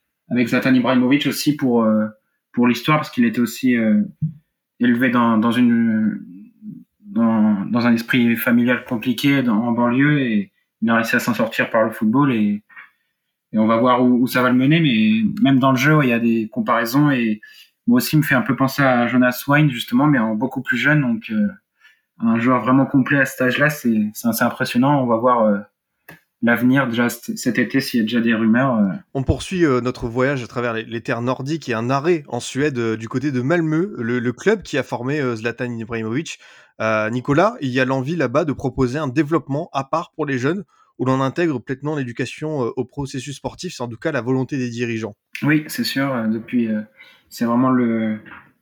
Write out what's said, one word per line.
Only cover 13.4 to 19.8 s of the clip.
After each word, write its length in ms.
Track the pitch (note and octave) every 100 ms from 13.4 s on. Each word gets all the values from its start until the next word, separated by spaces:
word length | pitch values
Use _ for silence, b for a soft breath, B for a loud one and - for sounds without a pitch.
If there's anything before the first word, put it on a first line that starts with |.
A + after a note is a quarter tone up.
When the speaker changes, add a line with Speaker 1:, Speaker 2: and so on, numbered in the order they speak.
| _
Speaker 1:
et 80 | A2
on 80 | A2
va 100 | A2+
voir 240 | B2 B2
où, 200 | B2+ B2
où 60 | B2+
ça 140 | C3
va 80 | B2
le 60 | B2+
mener, 240 | C3+ E3
mais 640 | D#3 A2 G#2+ A2 G#2+ -
même 160 | C3 C3+
dans 120 | C3+
le 60 | B2+
jeu, 220 | C#3 D#3
il 60 | C3
y 40 |
a 60 | A#2
des 280 | A#2 A2+ A2
comparaisons, 640 | - A2 A#2 A2+ C3 D3
et 300 | C3 A#2 G#2+ B B B _ -
moi 100 | A#2+
aussi, 180 | - D#3
il 40 |
me 40 |
fait 100 | C#3+
un 80 | C3+
peu 140 | A2 A#2
penser 260 | C3 -
à 260 | C3+ B2 A#2+
Jonas 360 | B2+ B2 A#2+ -
Wine, 220 | C#3+ D3+
justement, 380 | A#2+